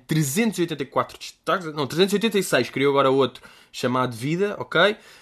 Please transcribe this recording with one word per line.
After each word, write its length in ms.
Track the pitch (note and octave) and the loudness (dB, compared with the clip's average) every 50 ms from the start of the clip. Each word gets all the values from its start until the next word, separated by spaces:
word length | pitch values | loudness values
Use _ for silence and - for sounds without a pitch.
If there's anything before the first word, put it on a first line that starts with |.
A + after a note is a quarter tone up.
| - | -4
trezentos 520 | - D#3+ D#3 D#3 C3+ C3 F3+ A#3 A3+ F#3+ - | -2 0 0 0 0 0 0 0 0 0 -2
e 40 | F3 | -4
oitenta 200 | D#3+ D#3 - C#3+ | -4 -4 -6 -8
e 40 | |
quatro 320 | B2+ - C3 A#2+ - - - | -6 -4 -4 -4 -4 -6 -18
destaques, 540 | - - - _ - - E3 F#3+ F3+ D#3 D3 | -18 -18 -18 _ -6 -4 -4 -2 -4 -6 -6
não, 140 | D3+ C#3+ | -4 -4
trezentos 260 | A#2+ C3+ D#3 F#3+ G3+ F#3+ | -2 0 0 2 2 2
e 40 | |
oitenta 220 | G#3 G3 A3+ G3 G3+ | 2 0 2 0 0
e 40 | F#3 | 0
seis, 260 | - - C#3 A#2+ - | 2 2 0 0 0
criou 200 | - C3+ C3+ C#3+ | 0 0 2 2
agora 200 | C#3 C#3 C#3 C3+ | 4 4 4 4
outro 320 | C3 C#3 C3+ A#2+ - - - - - - - _ | 4 4 4 2 0 -6 -20 -20 -20 -20 -20 _
chamado 460 | - - - B2+ B2 B2+ B2+ B2+ A#2+ | -10 -6 -4 -2 0 0 -2 -2 -4
Vida, 400 | G#2+ A#2 C#3+ D#3+ E3+ G3+ G3+ G3+ - | -6 -4 -2 -2 0 -2 -2 -4 -6
ok? 380 | - - - D#3+ F3+ G#3 G#3+ - - - - - | -8 -2 2 2 4 2 2 0 -8 -20 -20 -20